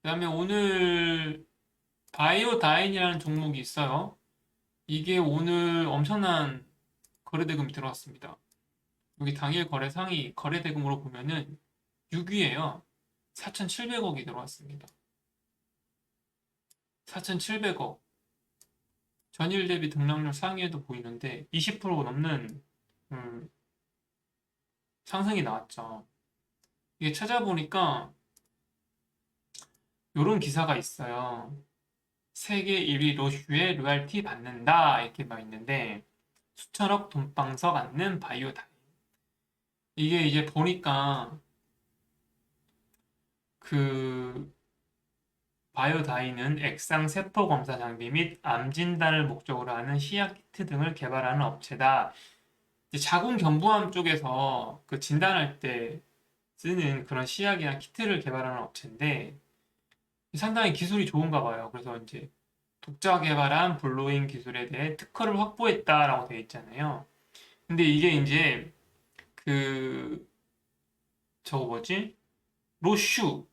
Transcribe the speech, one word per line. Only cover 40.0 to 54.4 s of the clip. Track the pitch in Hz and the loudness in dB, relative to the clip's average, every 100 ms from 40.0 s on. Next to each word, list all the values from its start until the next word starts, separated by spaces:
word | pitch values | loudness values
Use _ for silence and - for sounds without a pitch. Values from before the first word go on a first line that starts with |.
| 156 170 151 | 2 4 4
이제 | 151 147 | 4 2
보니까 | 156 175 180 156 139 139 131 117 156 _ _ _ _ _ _ _ _ _ _ _ _ _ _ _ _ _ _ _ _ _ _ | 2 2 2 0 2 2 0 -4 -14 _ _ _ _ _ _ _ _ _ _ _ _ _ _ _ _ _ _ _ _ _ _
그 | - 147 139 135 131 127 127 127 143 _ _ _ _ _ _ _ _ _ _ _ _ | -2 0 2 0 -4 -4 -8 -10 -14 _ _ _ _ _ _ _ _ _ _ _ _
바이오다인은 | - 135 160 139 123 127 123 131 151 | 0 2 2 0 -2 -4 -4 -2 -2
액상 | 147 - - 156 151 | -2 -4 -2 0 0
세포 | 190 190 214 190 | -2 -2 0 2
검사 | 139 127 127 | 2 0 -6
장비 | 120 113 117 | -6 -8 -2
및 | 151 165 - | 0 0 -4
암 | 147 117 135 | -2 -2 -2
진단을 | 139 175 170 160 156 147 | -2 -2 2 4 4 2
목적으로 | - - 127 123 | -2 -6 -6 -4
하는 | 117 131 143 | -4 -2 -2
시약 | 143 202 190 - | 0 0 0 -4
키트 | _ - 180 | _ -8 -4
등을 | 143 160 160 | 0 -2 -2
개발하는 | 127 131 127 139 135 | -4 0 0 2 0
업체다. | - - 139 131 131 - - - _ _ _ _ _ _ | -2 -12 2 4 4 2 -8 -20 _ _ _ _ _ _
이제 | 143 | -4
자궁 | - 175 226 240 | 2 2 2 4
견부암 | 160 151 202 214 214 | 4 6 6 6 4
쪽에서 | 180 170 151 139 127 | 0 2 2 0 0